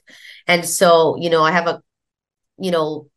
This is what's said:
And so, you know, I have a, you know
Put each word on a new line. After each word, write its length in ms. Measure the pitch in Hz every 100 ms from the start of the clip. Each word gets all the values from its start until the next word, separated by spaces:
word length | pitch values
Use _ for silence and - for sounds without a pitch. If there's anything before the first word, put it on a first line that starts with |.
| _ - - - -
And 180 | 175 165
so, 500 | - 180 165 160 151
you 120 | 170
know, 140 | 160
I 80 | 156
have 160 | 175 170
a, 140 | 156 _ _ _ _ _ _ _ _
you 140 | 190
know 360 | 170 156 151 -